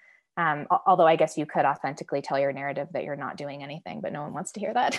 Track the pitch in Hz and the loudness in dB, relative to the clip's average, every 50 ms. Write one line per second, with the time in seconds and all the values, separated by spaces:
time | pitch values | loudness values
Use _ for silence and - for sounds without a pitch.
0 | _ _ _ _ _ _ - 180 170 160 147 147 143 - 175 - - 196 185 180 | _ _ _ _ _ _ -2 0 2 2 2 0 0 0 0 2 4 6 6 8
1 | 170 160 165 160 160 156 - 160 151 151 - 175 143 135 143 - - 135 143 - | 8 8 8 6 4 2 0 -2 -4 -2 0 2 2 2 2 0 -4 -6 -6 -6
2 | 170 - 143 143 139 - 147 139 139 139 139 135 139 143 139 147 143 - - 131 | -6 -4 -4 -4 -2 -2 0 0 0 0 -2 -4 -4 -6 -4 -6 -6 -6 -6 -6
3 | - 147 143 143 139 127 - - 147 143 139 143 139 143 143 165 - - - - | -4 -4 -6 -6 -6 -8 -8 -8 -10 -10 -10 -10 -10 -12 -12 -12 -10 -12 -10 -8
4 | - - - 147 147 151 - 143 180 - - 208 - - 226 240 - - - | -8 -6 -6 -6 -8 -8 -8 -10 -10 -10 -8 -6 -4 0 0 2 2 2 0